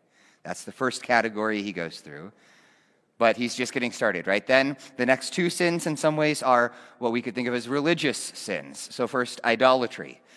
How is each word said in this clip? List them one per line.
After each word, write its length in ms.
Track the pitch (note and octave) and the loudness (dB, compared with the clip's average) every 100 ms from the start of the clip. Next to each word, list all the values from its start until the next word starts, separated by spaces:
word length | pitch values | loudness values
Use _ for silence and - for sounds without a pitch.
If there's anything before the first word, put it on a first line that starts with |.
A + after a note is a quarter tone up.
| _ _ _ _ | _ _ _ _
That's 200 | - F2+ | -12 -12
the 80 | - | -12
first 300 | - B2+ - | -4 -4 -2
category 640 | - A#2 A2+ G#2 A2 G#2 | 2 2 2 0 -2 0
he 100 | G2+ | -2
goes 280 | F2 E2 - | -6 -8 -10
through. 300 | D2+ D2 F#2 _ _ _ _ _ _ _ _ - | -16 -16 -16 _ _ _ _ _ _ _ _ 2
But 180 | A#2 G#2+ | 4 4
he's 180 | A#2+ - | -2 -2
just 180 | A#2+ | -4
getting 180 | C3+ A#2+ | -2 -4
started, 340 | - A#2 F2 F2+ | 0 0 0 0
right? 200 | G2+ - | 0 4
Then 300 | C3 C3+ C#3+ - - | 4 4 -4 -10 -2
the 80 | B2 | 2
next 280 | C3 - | 2 0
two 180 | - F3 | 0 0
sins 340 | - F3 E3+ E3 | 2 0 0 -2
in 100 | D3 | 0
some 220 | D#3 D3+ | 0 2
ways 240 | D3+ D3 | 0 0
are 320 | B2+ B2 A#2+ - - - | 4 4 4 -2 -20 -6
what 140 | A#2+ | -2
we 100 | A#2+ | -2
could 140 | A#2+ G#2+ | -4 -4
think 120 | A#2+ | -2
of 60 | |
as 160 | B2 A#2 | -4 -2
religious 480 | C#3+ D3 E3+ D3 A2+ | -2 0 2 0 -2
sins. 720 | - - - E2+ C#2 C#2+ - | -8 -10 -6 -6 -6 -14 -12
So 160 | - A#2+ | -4 -2
first, 320 | B2+ A#2+ - A#2+ | -2 -4 -2 0
idolatry. 760 | A2+ C3 C3 A#2 - C#2+ B1 _ | 4 6 4 2 -6 -12 -14 _